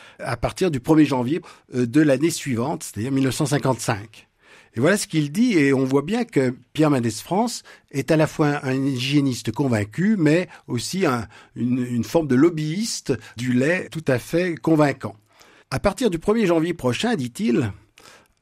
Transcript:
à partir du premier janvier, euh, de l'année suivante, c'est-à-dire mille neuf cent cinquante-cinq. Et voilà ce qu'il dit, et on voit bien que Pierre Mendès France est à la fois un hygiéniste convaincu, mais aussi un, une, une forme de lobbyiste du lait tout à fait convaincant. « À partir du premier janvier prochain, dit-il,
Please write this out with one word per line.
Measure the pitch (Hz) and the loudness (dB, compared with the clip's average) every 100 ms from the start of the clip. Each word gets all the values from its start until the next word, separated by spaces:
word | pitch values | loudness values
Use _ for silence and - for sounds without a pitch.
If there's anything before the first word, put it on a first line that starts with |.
| - - | -20 -12
à | - 120 | -8 -4
partir | 123 - 185 | -6 -2 -2
du | 127 | -2
premier | 139 160 143 | 2 4 4
janvier, | 127 120 175 - - _ | 2 -2 -4 -8 -20 _
euh, | 123 123 | -2 2
de | 143 | 2
l'année | 156 131 165 | 4 2 0
suivante, | 160 143 113 131 170 | -2 -4 -4 -4 -6
c'est-à-dire | - 101 123 | -8 -8 -2
mille | 135 135 | 0 0
neuf | - | 0
cent | 147 | -2
cinquante-cinq. | 143 135 120 - 104 104 - _ _ _ - _ | 0 0 -2 -2 -4 -8 -20 _ _ _ -20 _
Et | 110 | 0
voilà | 147 202 | 2 2
ce | - | 0
qu'il | 156 143 | -2 -2
dit, | 160 247 180 | 0 2 4
et | 139 | 4
on | 131 131 | 2 2
voit | 139 | 0
bien | 147 233 | 0 -4
que | 233 147 127 127 _ | 0 0 0 -2 _
Pierre | - 151 | 0 2
Mendès | 139 117 | 2 0
France | 107 - 185 240 - - - _ | -4 -4 -2 -2 -4 -14 -20 _
est | 139 135 | -8 0
à | 156 | 2
la | 151 | 2
fois | - 147 147 | 0 0 0
un | 131 131 | -2 -2
hygiéniste | 135 127 131 147 139 120 - | -2 -2 0 0 0 -2 -6
convaincu, | 113 139 110 104 - 196 214 | -2 0 0 -2 -2 0 2
mais | 147 160 180 - - | 4 2 0 -12 -8
aussi | 123 - 180 | -6 -6 -2
un, | 170 120 104 - - 110 | 0 0 -6 -16 -20 -6
une, | 120 127 | -2 -2
une | 123 120 | -2 -4
forme | 107 170 151 | 0 0 2
de | 127 | 4
lobbyiste | 165 156 156 175 226 - - 127 - 110 | 4 2 -4 -4 -6 -6 -4 -6 -6 -8
du | 127 | -2
lait | 123 139 180 - | 0 2 -2 -4
tout | 165 151 | -6 -2
à | 123 | -2
fait | - 165 180 160 | 0 -2 -2 -2
convaincant. « | - 156 147 127 107 101 _ _ - _ _ | 2 4 4 0 -10 -14 _ _ -20 _ _
À | 135 | -2
partir | 202 - 240 | -2 0 -2
du | 170 | 0
premier | - 226 190 | 0 2 2
janvier | 170 165 170 | 2 0 -2
prochain, | 127 120 226 214 | -2 -2 -2 -2
dit-il, | 123 - 226 214 113 - _ _ - - _ _ | -4 -4 0 0 0 -6 _ _ -20 -20 _ _